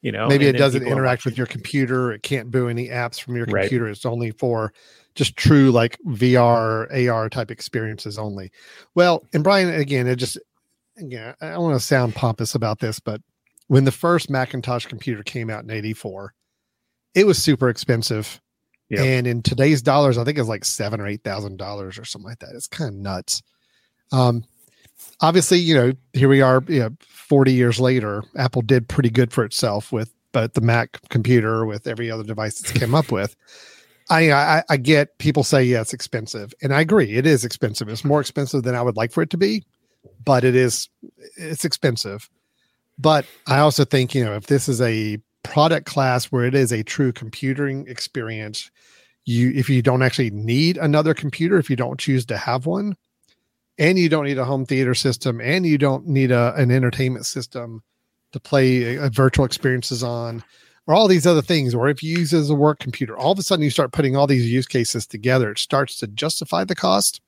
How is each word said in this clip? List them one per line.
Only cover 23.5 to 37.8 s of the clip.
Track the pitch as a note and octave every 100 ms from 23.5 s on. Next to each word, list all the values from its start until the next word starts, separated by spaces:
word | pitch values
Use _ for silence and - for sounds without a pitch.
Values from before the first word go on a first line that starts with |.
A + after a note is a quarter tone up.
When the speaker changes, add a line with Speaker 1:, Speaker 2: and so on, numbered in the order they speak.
| _ _ _ _ _ _
Speaker 2:
Um, | C3 B2 A#2 A2+ _ _ _ _ _ - _
obviously, | D#3 F3 F3 F3+
you | E3+
know, | D3+ B2 C3 _
here | C3 C3+
we | C#3
are, | C3 C3 C3+
you | D#3
know, | A2+ C#3
forty | _ - - C#3+ C3
years | B2+ A#2+ A#2
later, | B2+ B2+ G#2+ G#2 G#2+ -
Apple | B2+ B2+
did | A2 C3 A#2
pretty | - B2
good | A2 A#2+
for | -
itself | G#2+ - A#2+ G2+ -
with | A2+ A2 _ _
both | B2+ A2+
the | -
Mac | A2+ A#2 A#2 - _
computer, | B2 A2 B2 A2 A2+ A2+
with | G#2+ -
every | A2+ A#2
other | A2
device | G#2 G#2+ G#2+ -
it's | -
came | - A#2
up | C#3+ D3+
with. | A2 G2 _ _ - - - _ _ _
I, | E3 E3
I, | C#3+ D3+ D#3 -
I | D3
get | B2 D#3 D3 _
people | D3+ D3+
say, | C3+ C#3+
"Yeah, | B2+ A#2+
it's | A2+
expensive." | B2 - A#2+ G#2+ A2+ G2+ -
And | C#3
I | C#3
agree, | D#3+ G#3+ A#2+ A2
it | C#3+
is | C#3+
expensive. | A2+ - A#2 G#2